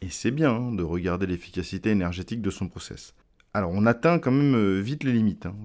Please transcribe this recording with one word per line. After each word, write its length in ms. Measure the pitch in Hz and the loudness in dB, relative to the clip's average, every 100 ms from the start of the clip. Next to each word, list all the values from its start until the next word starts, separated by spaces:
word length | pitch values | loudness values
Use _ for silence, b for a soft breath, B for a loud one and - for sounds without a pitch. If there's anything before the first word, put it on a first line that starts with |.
Et 100 | 92 | -12
c'est 200 | - 110 | -4 -2
bien, 220 | 143 156 | 2 2
hein, 200 | 117 123 | 2 -2
de 100 | 104 | -2
regarder 440 | 82 87 90 90 95 | -2 -2 -2 -2 -2
l'efficacité 640 | 87 - - 87 92 110 | -4 -6 -8 -6 -4 0
énergétique 500 | 104 87 87 90 117 | 2 0 -4 -6 -4
de 100 | 98 | -4
son 180 | 92 90 | -4 -6
process. 460 | - - - - - _ _ _ | -8 -14 -14 -18 -20 _ _ _
Alors, 200 | - 92 | -4 -2
on 100 | 95 | 2
atteint 360 | 113 117 165 170 | 4 4 4 4
quand 100 | 131 | 4
même, 240 | 135 143 | 4 4
euh, 260 | 123 101 95 | 4 4 2
vite 220 | 104 151 | 0 -4
les 100 | 143 | 0
limites, 320 | 117 110 87 87 | 2 2 0 -6
hein, 100 | 101 | -10